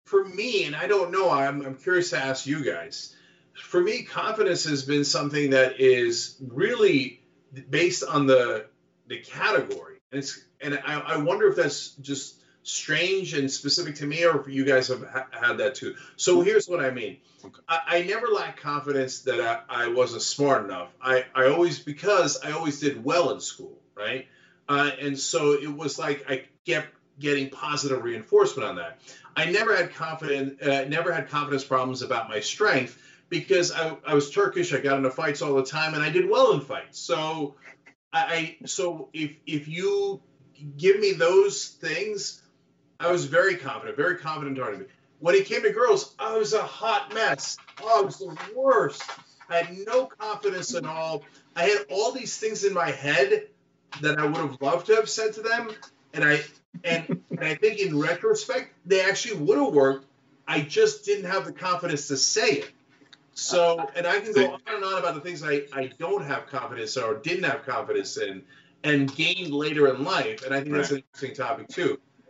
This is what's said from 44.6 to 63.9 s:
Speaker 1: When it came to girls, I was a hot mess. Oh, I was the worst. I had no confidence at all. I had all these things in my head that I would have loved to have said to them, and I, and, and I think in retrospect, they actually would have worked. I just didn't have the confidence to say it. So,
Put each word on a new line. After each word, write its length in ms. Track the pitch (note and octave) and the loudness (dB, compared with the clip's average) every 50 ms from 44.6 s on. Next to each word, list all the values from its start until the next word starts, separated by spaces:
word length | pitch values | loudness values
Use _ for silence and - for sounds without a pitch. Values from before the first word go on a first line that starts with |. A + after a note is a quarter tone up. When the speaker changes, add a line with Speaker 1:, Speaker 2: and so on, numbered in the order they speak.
| B2 A2+ G2+ - G3 - _ _ _ _ _ _ | -6 -6 -8 -10 -12 -16 _ _ _ _ _ _
Speaker 1:
When 140 | - E3+ F#3+ | 2 4 4
it 120 | G3 F#3+ | 4 4
came 160 | - A3 B3 | 2 0 0
to 100 | A3 G#3 | 0 0
girls, 420 | F#3+ A3+ B3 - F#3+ - - - - - | 2 4 4 4 4 4 0 -4 -10 -8
I 160 | G#3+ A3 A3 | -6 -2 -2
was 160 | A3 G#3 D#3 G#3+ | -2 0 0 0
a 80 | G3+ | -2
hot 520 | - - - - G#3+ A3+ G#3+ G3+ - G3 G#3 | -2 -4 -8 -6 -2 -2 0 -2 -2 -4 -4
mess. 440 | A3 A3 G3+ F3 - - - - - - - - - | -2 0 0 -2 -2 -6 -8 -10 -12 -16 -20 -16 -6
Oh, 200 | G3+ G#3+ A3+ G#3+ | 0 2 4 4
I 40 | G3 | 4
was 140 | D#3 - - | 2 -4 -8
the 160 | F#3+ F3 D#3 D#3 F3 G3 A3+ | -12 -12 -10 -12 -12 -10 -4
worst. 480 | B3+ C4+ C4+ A#3+ G#3 E3 C#3+ - - - - - - - _ _ _ - - | 0 4 4 4 4 4 0 -2 -8 -12 -12 -14 -16 -18 _ _ _ -8 -2
I 80 | F3 E3+ | 0 0
had 180 | E3+ F3 F3+ F#3+ G3+ | 0 -2 -6 -12 -4
no 200 | A3 B3 B3+ C4 | 0 0 0 0
confidence 680 | - - - G#3+ G#3+ G#3+ G3+ - G3+ F#3+ F3+ D#3 - - | 0 -4 -10 -8 -8 -6 -4 -4 -4 -2 -4 -4 -6 -6
at 100 | E3+ D#3 | -6 -6
all. 380 | D#3+ D#3 D#3+ D#3+ D#3+ D#3+ D3 - - - - _ _ - | -6 -6 -6 -6 -6 -6 -8 -10 -14 -20 -20 _ _ -4
I 80 | E3+ F#3+ | 0 2
had 220 | G3+ G#3 G3 - - | 2 2 2 0 -2
all 220 | F3+ G3 A3+ B3 | -2 -2 0 0
these 260 | C4 B3+ A3+ - - | -2 -6 -8 -10 -8
things 260 | - G#3+ A3 G#3+ E3+ G3 | -6 -6 -4 -2 0 0
in 80 | G3 F#3+ | 0 0
my 180 | F3 E3+ D3+ | 0 -2 -2
head 560 | C3 B2+ C3+ C#3+ D3+ E3+ G3 - G#3+ - - - _ _ _ _ _ _ _ _ - - | -4 -4 -2 0 2 2 4 4 2 0 0 -4 _ _ _ _ _ _ _ _ -8 -2
that 180 | D3+ D3+ D3 D3+ | 0 0 2 2
I 60 | D3+ | 2
would 100 | D3 D#3 | 0 0
have 240 | E3 D#3+ C3+ B2+ - | 0 -2 -4 -6 -4
loved 260 | C3+ C#3 E3 - - | -2 0 0 2 2
to 80 | G#3+ A3 | 4 4
have 140 | A3 G#3+ - | 4 4 2
said 240 | - A3 A3 G#3+ - | 0 -2 -2 -2 -2
to 80 | A3 | -4
them, 300 | G#3+ A3+ A#3 A#3 A3+ A3 G#3+ - - - _ _ _ _ - | -4 -2 -2 -2 -2 -6 -10 -14 -18 -20 _ _ _ _ -2
and 100 | D#3 D3+ | 2 2
I, 180 | D3 D3 D3+ - - - _ _ _ - - - | 4 4 2 0 -6 -16 _ _ _ -16 -8 -4
and, 380 | E3+ E3 E3 - - F3 - - - | -2 -2 -2 -2 -4 -6 -6 -6 -8
and 120 | - - D#3+ | -8 -4 -4
I 120 | D#3 D3+ | -4 0
think 240 | D3 G#3+ G#3+ G#3 G3+ | 2 2 2 2 0
in 200 | G3 E3+ D3+ D3 | -2 0 0 0
retrospect, 720 | D#3 E3+ F3 F3 A3 A3+ G#3 - - - F3 F3 - - _ _ - | 0 0 0 2 2 2 2 2 0 -2 -4 -4 -4 -8 _ _ 0
they 160 | E3+ G3 F#3+ | 2 4 4
actually 380 | F#3 G3 - - - A#3 G#3 D#3+ | 4 4 0 0 -2 -4 -4 0
would 160 | D3 F3 A#3 | 2 4 4
have 160 | C#4+ C#4+ A3+ D3+ | 4 4 4 6
worked. 320 | C#3 C3+ C3+ C3+ C3+ - _ _ _ _ _ _ _ _ | 6 6 6 4 0 -6 _ _ _ _ _ _ _ _
I 140 | - D#3+ D3+ | -2 -2 -2
just 440 | - - - G#3+ A3 G#3 - - - | -2 0 2 4 4 4 2 0 -2
didn't 240 | G3+ G3+ F#3+ F#3 F3 | -2 -2 0 -2 -2
have 160 | F#3+ F#3+ E3 | -2 -2 -4
the 80 | E3 - | -6 -8
confidence 540 | - F3+ F3+ F3+ E3 - E3 D3+ C#3+ - - | -6 -2 -2 -2 -2 -2 -2 -4 -4 -4 -4
to 80 | C#3 | -2
say 320 | C3 - - - G#3+ A#3 A#3 | 0 0 2 2 2 2 2
it. 220 | - - - - - _ _ _ _ _ _ _ - - _ _ - | 2 0 -2 -6 -14 _ _ _ _ _ _ _ -20 -20 _ _ -12
So, 560 | - - - - F3 E3+ E3+ E3+ E3 E3 - | -8 -4 0 4 6 6 6 4 2 -2 -4